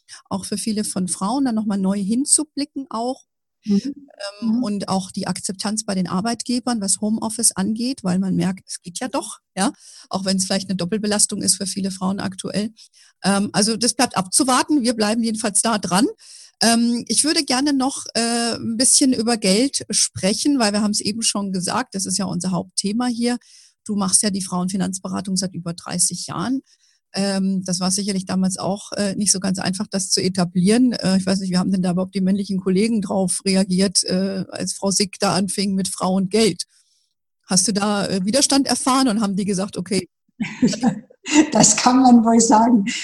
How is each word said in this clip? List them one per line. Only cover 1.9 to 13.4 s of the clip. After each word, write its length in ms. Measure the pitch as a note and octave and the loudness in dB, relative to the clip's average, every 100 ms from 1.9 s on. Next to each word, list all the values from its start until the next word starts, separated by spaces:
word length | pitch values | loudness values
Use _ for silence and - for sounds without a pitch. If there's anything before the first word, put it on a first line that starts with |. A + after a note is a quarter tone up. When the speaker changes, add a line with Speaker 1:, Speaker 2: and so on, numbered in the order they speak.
| G3+ | 0
Speaker 1:
hinzublicken 880 | G3 A#3 D4 - D4+ - C#4+ - C4+ | 0 0 2 0 0 -6 -8 -8 -8
auch. 360 | A3 A#3+ C4+ _ _ _ _ | -6 -4 -6 _ _ _ _
Speaker 2:
Mhm. 300 | - G3+ C4+ C#4+ - - G3+ G3+ | 0 0 0 -8 -16 -16 -16 -6
Speaker 1:
Ähm, 60 | A3+ | -2
Speaker 2:
Mhm. 140 | A3+ | 0
Speaker 1:
und 260 | A3+ G#3 - | 0 -2 -2
auch 220 | F#3+ F#3+ | -2 -4
die 160 | - F#3 | -6 -6
Akzeptanz 580 | F#3 - F#3+ G#3 G#3+ | -6 -6 -6 -4 -4
bei 100 | - | -2
den 120 | G3 F3+ | -2 0
Arbeitgebern, 720 | F#3 A3+ A3+ - B3 B3 A#3+ | -2 -2 -4 -4 -4 -2 -2
was 220 | G3 - | -2 -2
Homeoffice 500 | G#3+ A3 A3 - A3+ | 0 -2 -2 -2 -2
angeht, 500 | - G3 A3 A#3+ C#4 | 0 -2 -2 -4 -4
weil 160 | F#3+ F3+ | -2 0
man 160 | F#3+ | 0
merkt, 320 | F3 F3 F#3+ - | 0 0 -4 -10
es 140 | - | -16
geht 200 | - F3 | -14 -10
ja 80 | B3+ | -6
doch, 320 | C#4 - - _ | -4 -6 -10 _
ja, 180 | - G#3 D4+ - - - | -2 -2 -2 -12 -20 -10
auch 160 | F#3+ | -6
wenn 140 | G3 F#3+ | -2 -2
es 80 | F#3 | 0
vielleicht 240 | G3 G3 | -2 -2
eine 60 | F#3 | -4
Doppelbelastung 680 | F3 A3 G#3 G#3 - G3+ | -2 -2 -2 0 0 0
ist 140 | F#3 - | -2 -2
für 100 | F#3+ | -4
viele 240 | G3 F#3+ | -4 -4
Frauen 300 | F#3+ F#3 G3 | -2 -2 -2
aktuell. 520 | G3 F#3 - - G#3+ - - _ _ _ | -4 -6 -6 -4 -4 -8 -20 _ _ _
Ähm, 280 | F3+ G3 | 0 2